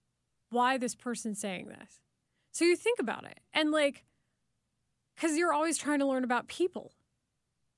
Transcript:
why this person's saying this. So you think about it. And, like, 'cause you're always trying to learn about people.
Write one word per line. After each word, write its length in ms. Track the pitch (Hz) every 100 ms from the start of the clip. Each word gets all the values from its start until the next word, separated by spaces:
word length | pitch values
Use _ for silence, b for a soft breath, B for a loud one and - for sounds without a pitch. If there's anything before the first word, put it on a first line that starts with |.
| _ _ _ _ _
why 260 | 240 247 262
this 180 | 240
person's 440 | - 247 226 226 202
saying 300 | 208 180 -
this. 320 | - - - _ _ _ _ _
So 120 | -
you 100 | 339
think 240 | 349 440 480
about 260 | 262 -
it. 160 | - - _
And, 180 | 302 302
like, 340 | 311 285 - _ _ _ _ _ _ _ _ _ _ _ -
'cause 200 | 330 302
you're 160 | 349
always 260 | 294 320 294
trying 200 | 277 294
to 60 | 277
learn 180 | 262
about 240 | 247 240 -
people. 460 | - 370 - - - _ _ _ _ _ _ _